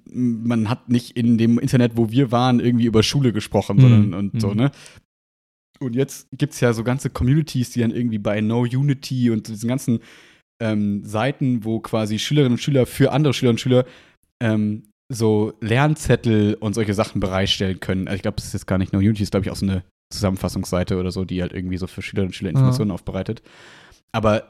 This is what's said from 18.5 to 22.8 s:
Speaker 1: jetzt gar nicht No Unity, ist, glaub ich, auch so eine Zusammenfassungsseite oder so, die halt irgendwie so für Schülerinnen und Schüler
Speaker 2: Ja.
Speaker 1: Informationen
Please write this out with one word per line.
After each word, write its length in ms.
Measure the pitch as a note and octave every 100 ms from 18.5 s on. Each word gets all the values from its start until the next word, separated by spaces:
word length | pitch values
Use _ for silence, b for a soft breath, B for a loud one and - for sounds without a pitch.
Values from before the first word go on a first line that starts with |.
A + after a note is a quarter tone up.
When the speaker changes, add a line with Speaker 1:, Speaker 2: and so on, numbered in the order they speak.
Speaker 1:
jetzt 120 | G2+ -
gar 120 | F#2+
nicht 140 | F#2
No 60 | G2+
Unity, 240 | G2+ G#2
ist, 80 | G2
glaub 120 | -
ich, 60 | G#2
auch 60 | -
so 100 | G2
eine 180 | F#2+ - _ -
Zusammenfassungsseite 840 | - G2 F#2+ F#2 F#2+ F#2+ F2+ F2+ F#2
oder 140 | F2+
so, 120 | F#2
die 180 | F#2 F2+
halt 100 | F2
irgendwie 240 | - F#2 F#2
so 100 | F2+
für 140 | -
Schülerinnen 280 | - - F#2+
und 40 |
Schüler 160 | - F#2+
Speaker 2:
Ja. 60 | G#2
Speaker 1:
Informationen 340 | C3 B2+